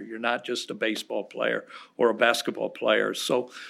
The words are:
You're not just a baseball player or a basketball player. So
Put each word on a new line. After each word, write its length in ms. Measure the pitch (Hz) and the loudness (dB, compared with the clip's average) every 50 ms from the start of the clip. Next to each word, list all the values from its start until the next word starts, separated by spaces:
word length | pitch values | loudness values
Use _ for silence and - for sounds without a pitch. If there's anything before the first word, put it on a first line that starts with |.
| 104 113 | -8 -10
You're 120 | 113 110 | -8 -4
not 240 | 117 120 120 127 127 | -2 -2 -2 -2 -2
just 240 | - 123 117 - - | -4 -6 -4 -6 -6
a 60 | 123 | -6
baseball 480 | 107 113 110 107 104 - - 117 110 98 | -2 0 0 0 -2 -4 -4 -4 -4 -4
player 420 | - - 117 117 117 113 107 - - - - - - _ - | -6 -4 -2 0 0 0 -2 -4 -8 -14 -20 -20 -10 _ 4
or 140 | - 117 | 4 4
a 20 | 110 | 4
basketball 560 | 107 120 117 117 - - - 107 107 110 104 | 6 4 4 4 2 0 -4 -4 -2 -4 -4
player. 460 | - - 120 113 110 107 104 107 104 | -4 0 2 4 4 4 4 2 0
So 340 | - - - 139 127 120 123 - - - - | -2 0 0 0 0 0 -2 -8 -16 -16 -16